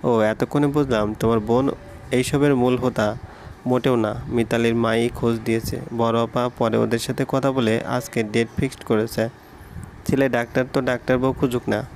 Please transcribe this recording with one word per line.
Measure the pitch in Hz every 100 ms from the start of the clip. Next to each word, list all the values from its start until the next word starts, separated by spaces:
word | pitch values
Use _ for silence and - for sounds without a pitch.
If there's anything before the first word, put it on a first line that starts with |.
"ও, | 143 113
এতক্ষণে | 107 110 127 143 143
বুঝলাম | 147 135 113 104
তোমার | 107 113 113
বোন | 104 120 139 - - - -
এইসবের | 127 127 147 147 131
মূল | 123 123
হোতা।" | 123 120 107 117 - - - - 123
"মোটেও | 127 135 120
না, | 110 104 -
মিতালির | 120 110 117 117 117
মাই | 117 113 120 120
খোঁজ | 117 113 117
দিয়েছে। | 113 - 120 - 117
বড় | 117 113
আপা | 117 127 123 -
পরে | 117 113
ওদের | 113 113
সাথে | - 127 131
কথা | 135 135
বলে | 131 113 110
আজকে | - 123 - 120
ডেট | 107 113 117 -
ফিক্সড | 135 -
করেছে।" | - 110 113 - 113 - - - - - - - -
"ছেলে | 135 135
ডাক্তার | 120 117 135 127
তো | 139
ডাক্তার | 131 123 - 127
বউ | 131
খুঁজুক | 131 135 123 -
না | 107 127